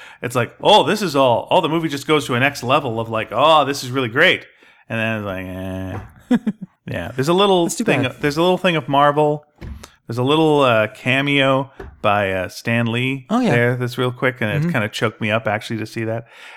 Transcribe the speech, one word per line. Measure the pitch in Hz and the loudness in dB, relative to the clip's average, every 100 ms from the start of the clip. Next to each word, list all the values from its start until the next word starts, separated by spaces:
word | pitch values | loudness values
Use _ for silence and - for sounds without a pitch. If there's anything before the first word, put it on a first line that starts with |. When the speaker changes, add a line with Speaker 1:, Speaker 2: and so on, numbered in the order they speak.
| - - | -16 -12
Speaker 1:
it's | 127 123 | -6 -2
like, | 110 - | -4 -2
oh, | 156 208 | 4 4
this | 139 202 | 4 0
is | 202 139 | 0 2
all, | 131 113 - | 4 4 2
all | 165 | 0
the | 165 | 2
movie | 160 165 | 0 -2
just | 139 - | -4 0
goes | 156 127 | 0 0
to | |
a | 123 | 0
next | 135 139 | 0 -2
level | 123 143 143 113 | 0 0 0 -4
of, | 110 | -4
like, | 110 107 | -4 -4
oh, | 107 147 156 | 0 4 4
this | 135 139 | 2 -2
is | 131 | -6
really | 127 123 | -4 -4
great. | 120 180 113 - _ _ _ - | 2 2 2 -4 _ _ _ -10
And | 113 | -4
then | 110 110 | -4 -4
it's | |
like, | 101 92 92 | -6 -6 -8
eh. | 92 95 95 95 92 - - - | -8 -8 -8 -8 -10 -12 -20 -4
Speaker 2:
<laughs> | 247 - - 190 _ - | -2 -2 -8 -14 _ -10
Speaker 1:
Yeah, | 107 87 127 | -8 -6 -4
there's | 139 | 0
a | |
little | 175 202 185 | 2 2 2
Speaker 2:
That's | 170 - | 0 -2
too | |
Speaker 1:
thing. | 240 139 | -2 0
Speaker 2:
bad. | 127 - | -2 -2
Speaker 1:
There's | 147 147 | -4 0
a | |
little | 175 180 | 0 2
thing | 185 156 | 0 -2
of | 135 | 0
Marvel. | 139 147 143 151 147 - _ - - - _ - | 2 4 4 0 0 -8 _ -16 -16 -18 _ -8
There's | 120 | -2
a | |
little, | 127 151 160 147 | 2 4 4 4
uh, | 135 113 107 | 4 4 2
cameo | - 131 131 143 143 135 135 139 - - - | -2 0 0 2 2 2 2 -2 -10 -20 -4
by, | 110 101 98 | 0 2 2
uh, | 95 90 | -2 -4
Stan | - - 117 117 | -6 -2 0 0
Lee | 117 131 135 127 | -2 -2 -4 -4
Speaker 2:
Oh, | 226 | -2
yeah. | 240 | 2
Speaker 1:
there | 120 120 127 | 2 2 0
that's | 123 123 | -4 -2
real | 127 | -4
quick, | 123 131 127 | 0 -2 -2
and | 110 | -2
it | 147 | 0
Speaker 2:
Mm-hmm. | 165 | 0
Speaker 1:
kinda | 151 107 | 0 -2
choked | - 113 - | -2 -4 -2
me | 107 | -4
up | 110 107 | -2 -2
actually | 107 - 110 | -4 -6 -8
to | 110 | -8
see | - | -8
that. | 110 113 117 - - | -6 -6 -10 -20 -20